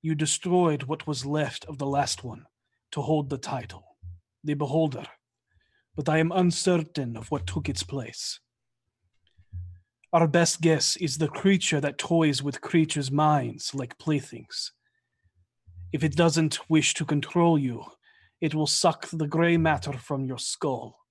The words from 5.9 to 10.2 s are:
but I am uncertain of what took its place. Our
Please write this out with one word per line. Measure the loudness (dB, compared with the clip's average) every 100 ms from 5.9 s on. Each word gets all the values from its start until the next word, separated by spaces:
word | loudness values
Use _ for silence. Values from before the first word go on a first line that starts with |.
but | -4 2
I | 2
am | 4
uncertain | 4 2 2 2 2 0 -6 -6 -8
of | -6
what | -4 -4
took | -4 -4
its | -6
place. | -6 -8 -10 -10 -10 -12 _ _ _ _ _ _ _ _ _ _ _ -16 -16 -18 _ _ _
Our | 2